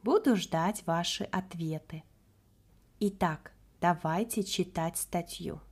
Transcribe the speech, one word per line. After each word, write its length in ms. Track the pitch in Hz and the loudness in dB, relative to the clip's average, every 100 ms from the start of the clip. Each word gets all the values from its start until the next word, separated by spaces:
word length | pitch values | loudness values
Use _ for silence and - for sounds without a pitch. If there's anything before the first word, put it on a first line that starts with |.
Буду 340 | 220 381 311 214 | 4 4 6 2
ждать 480 | - 165 170 208 | 2 0 0 0
ваши 400 | - 165 175 - | 0 0 0 -4
ответы. 800 | - 185 185 175 165 156 - 160 - - _ _ _ _ _ - _ _ | -2 -4 -4 -6 -4 -4 -8 -14 -14 -20 _ _ _ _ _ -20 _ _
Итак, 520 | 208 196 180 156 - - - _ | -2 2 -2 -2 -10 -20 -20 _
давайте 600 | 170 170 156 165 233 - | 2 2 2 0 0 -2
читать 560 | 196 - 180 - 165 165 | -2 0 -2 0 -2 -4
статью. 640 | - 175 170 - 170 160 - | -4 -4 -4 -8 -8 -8 -14